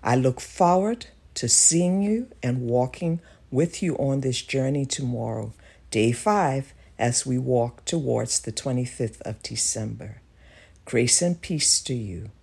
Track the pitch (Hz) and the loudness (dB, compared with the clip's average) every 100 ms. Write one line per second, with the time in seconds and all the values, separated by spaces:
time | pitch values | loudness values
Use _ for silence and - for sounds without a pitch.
0 | - 123 131 127 - - 175 180 208 233 | 4 4 4 0 -10 2 4 6 2 -4
1 | - - - - 117 - - 165 180 185 | -8 -20 -14 -6 0 4 4 4 2 2
2 | 202 220 254 - 123 127 123 120 127 - | 2 0 -2 -6 -4 -2 0 2 0 -2
3 | 170 165 - - - 131 165 - 175 - | -4 -4 -6 -20 -4 0 0 0 -4 0
4 | 139 135 135 120 - 135 131 143 135 - | 0 0 0 -4 -4 -2 0 -2 -2 -4
5 | 131 120 113 113 110 - - - - 110 | -4 -4 -4 -6 -8 -12 -20 -20 -4 2
6 | 113 120 214 208 160 135 139 - - - | 2 2 2 2 2 0 -6 -14 -20 -2
7 | 120 127 135 127 127 127 117 - - 165 | 0 0 -2 -2 2 2 2 -4 -4 -2
8 | 131 117 117 - - 107 139 127 123 - | 0 -2 0 -4 -4 -6 -2 -2 -4 -4
9 | 113 - - 107 - 117 - 113 110 110 | -6 -6 -12 -10 -10 -4 -4 -4 -6 -8
10 | - 104 _ _ - - - - - 117 | -12 -16 _ _ -20 -20 -20 -20 -2 0
11 | 123 - 175 175 - 156 - - - 127 | 4 4 2 -2 -4 -2 2 0 0 -6
12 | 104 85 104 - | -6 -8 -12 -16